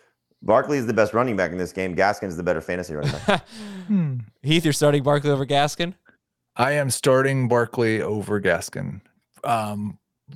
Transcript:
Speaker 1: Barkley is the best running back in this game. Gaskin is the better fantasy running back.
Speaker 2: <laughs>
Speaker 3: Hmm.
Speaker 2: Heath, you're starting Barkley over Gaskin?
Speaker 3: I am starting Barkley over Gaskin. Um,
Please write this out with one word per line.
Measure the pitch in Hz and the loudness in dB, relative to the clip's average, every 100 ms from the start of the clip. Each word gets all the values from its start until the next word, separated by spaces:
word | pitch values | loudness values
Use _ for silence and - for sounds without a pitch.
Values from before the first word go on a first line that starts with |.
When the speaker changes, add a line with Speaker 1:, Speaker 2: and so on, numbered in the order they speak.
| _ _ _ _ | _ _ _ _
Speaker 1:
Barkley | 95 117 139 143 | 2 2 4 -2
is | 117 | 0
the | |
best | 110 104 | 2 2
running | 110 127 98 | 2 0 0
back | 85 | -2
in | 90 | -2
this | 87 | -6
game. | - 92 85 | -4 -4 2
Gaskin | 98 101 98 | 2 0 -4
is | 82 | -4
the | |
better | 90 80 | -2 -2
fantasy | - 90 87 76 | -2 -6 -6 -6
running | 143 - - | -6 -4 0
back. | 185 - | -2 -2
Speaker 2:
<laughs> | 226 208 190 180 | -18 -16 -12 -2
Speaker 3:
Hmm. | 202 151 123 107 _ | 0 0 -4 -10 _
Speaker 2:
Heath, | 139 165 | 0 2
you're | 160 | 2
starting | 135 147 143 | 2 4 4
Barkley | 135 143 147 | 2 0 2
over | 135 135 | 0 2
Gaskin? | 139 147 - 175 - _ _ _ _ _ - | 2 0 -2 -6 -8 _ _ _ _ _ -2
Speaker 3:
I | 131 | 0
am | 147 135 | 0 0
starting | - 139 131 135 135 123 | 0 4 4 4 2 2
Barkley | 120 117 - 113 110 | 2 2 0 0 0
over | 85 107 98 104 | -2 -4 -2 -2
Gaskin. | 92 85 - - 92 98 - _ _ _ | 0 0 -2 -8 -10 -10 -16 _ _ _
Um, | - 117 107 104 196 - _ _ _ | -4 -2 -2 -6 -8 -10 _ _ _